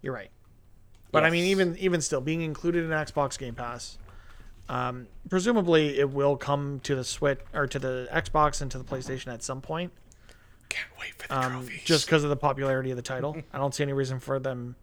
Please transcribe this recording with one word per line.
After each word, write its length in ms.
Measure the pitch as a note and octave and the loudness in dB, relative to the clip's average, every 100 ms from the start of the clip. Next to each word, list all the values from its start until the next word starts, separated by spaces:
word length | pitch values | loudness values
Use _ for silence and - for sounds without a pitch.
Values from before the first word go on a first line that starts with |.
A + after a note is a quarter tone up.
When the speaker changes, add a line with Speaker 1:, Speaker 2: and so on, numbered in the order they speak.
Speaker 1:
You're 120 | C#3 | -6
right. 180 | B2 F#2+ - - - - - - - - | -8 -10 -18 -20 -20 -20 -20 -20 -20 0
But 120 | D#3 | 4
I 60 | D#3+ | 4
mean, 140 | E3+ | 4
Speaker 2:
Yes. 80 | F3 | 4
Speaker 1:
even, 260 | G3 F#3 E3 | 4 4 2
even 240 | F#3+ F3 | 2 2
still, 200 | - C#3 | 2 0
being 200 | C3 E3 | 0 -2
included 440 | D#3+ D3 E3+ E3+ E3 | -2 -2 0 0 2
in 40 | |
Xbox 480 | D#3 D3+ - C#3 - | 0 -2 0 0 -2
Game 160 | C3 | -10
Pass, 460 | A#2 B2 A#2+ - - - - - - - - - | -8 -8 -8 -10 -14 -16 -18 -18 -18 -18 -18 -6
um, 400 | B2+ B2+ B2 A#2+ - - | -2 -2 -4 -10 -16 -2
presumably 680 | F#3 F#3+ A#3 F3 E3 D3+ C#3 | 0 4 4 6 6 6 4
it 100 | C#3 | 2
will 280 | C#3 C#3 C#3 | 4 4 4
come 420 | - C#3+ C#3+ C#3 | 0 0 0 -6
to 120 | - C3+ | -2 -2
the 80 | |
Switch 360 | B2 - C#3 C3+ - | -2 0 0 0 -4
or 140 | - C#3 | -2 -2
to 100 | C#3 | 0
the 300 | C3+ B2+ B2 | -2 -4 -2
Xbox 500 | D#3 - D#3 D3+ - | -2 2 4 4 4
and 100 | C#3 | -4
to 80 | B2+ | -6
the 40 | |
PlayStation 480 | C3 C3+ B2 C3 - | -6 -6 -4 -6 -6
at 120 | A#2 | -10
some 180 | - C3+ | -6 -8
point. 300 | - D#3+ F3 - - - - - - - - | -6 -6 -6 -8 -20 -20 -20 -20 -20 -20 -8
Speaker 3:
Can't 180 | - - - | -6 -6 -12
wait 140 | - - | -14 -14
for 60 | - | -4
the 100 | C3+ | -2
Speaker 1:
Um, 140 | B2+ B2+ B2+ | 0 -2 -8
Speaker 3:
trophies. 180 | - | -8
Speaker 1:
just 240 | - D#3+ - | 2 2 6
'cause 160 | D#3+ | 4
of 80 | D3 | 4
the 40 | C#3+ | 2
popularity 520 | D3+ C#3 C3+ C3 C3 | 0 0 0 0 0
of 60 | B2+ | -4
the 60 | |
title. 340 | A#2+ C3 C#3 D#3 D3 | -4 -4 -4 -6 -8
Speaker 4:
<laughs> 80 | |
Speaker 1:
I 40 | C#3 | -2
don't 160 | C#3 C3+ | -2 0
see 80 | |
any 100 | C#3+ | -2
reason 260 | C#3 C3 C3 | 0 0 -2
for 200 | - C3+ | -2 -2
them 360 | C3 B2+ A#2+ B2 | -2 -6 -8 -12